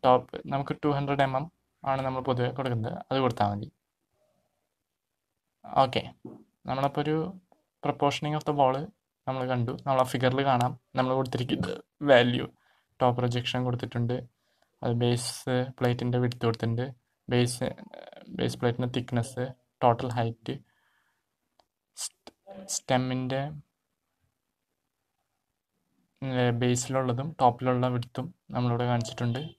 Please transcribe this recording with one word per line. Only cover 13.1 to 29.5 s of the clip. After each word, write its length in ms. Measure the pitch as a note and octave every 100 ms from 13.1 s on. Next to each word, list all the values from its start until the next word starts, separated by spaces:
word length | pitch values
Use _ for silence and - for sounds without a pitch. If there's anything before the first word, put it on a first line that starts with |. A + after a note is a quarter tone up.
| B2
പ്രൊജക്ഷൻ 420 | B2 B2 A#2+ B2+ B2+
കൊടുത്തിട്ടുണ്ട്, 500 | B2 A#2+ A#2+ A#2 B2+ B2 _ _ _ _ _
അത് 100 | - A#2
ബേസ് 520 | A#2+ A#2+ B2 - - B2+ B2+ -
പ്ലേറ്റിൻ്റെ 400 | B2 B2 B2 B2
വിഡ്ത് 180 | B2 B2 A#2
കൊടുത്തിട്ടുണ്ട്, 400 | A2+ A#2 A2+ C3 - _ _ -
ബേസ്, 360 | B2 A#2+ - - - - - - - - -
ബേസ് 200 | B2 -
പ്ലേറ്റിൻ്റെ 280 | B2 A#2+ B2 B2+
തിക്നെസ്, 480 | A#2 A#2+ A#2 - B2+ - _ _
ടോട്ടൽ 260 | B2+ A#2 B2+ A#2
ഹൈറ്റ്, 360 | A2+ A#2 - C3+ _ _ _ _ _ _ _ _ _ _ _ _ _ -
സ്റ്റ്-, 300 | - _ - _ - - - -
സ്റ്റെമ്മിൻ്റെ, 680 | - C3 B2+ B2+ B2+ C3+ C#3+ D3+ - _ _ _ _ _ _ _ _ _ _ _ _ _ _ _ _ _ _ _ _ _ _ _ _ _ C3+ B2+
ഏ, 40 | B2 A#2+
ബേസിലുള്ളതും 680 | B2 B2 - C3+ C3 B2 C#3+ -
ടോപ്പിലുള്ള 460 | B2+ A#2+ B2+ B2+ B2+ B2
വിഡ്ത്തും 320 | A#2 - C3+ - _ B2+
നമ്മളിവിടെ 320 | B2 A#2+ B2
കാണിച്ചിട്ടുണ്ട്. 500 | A#2+ A2+ - A#2+ A#2+ D#3+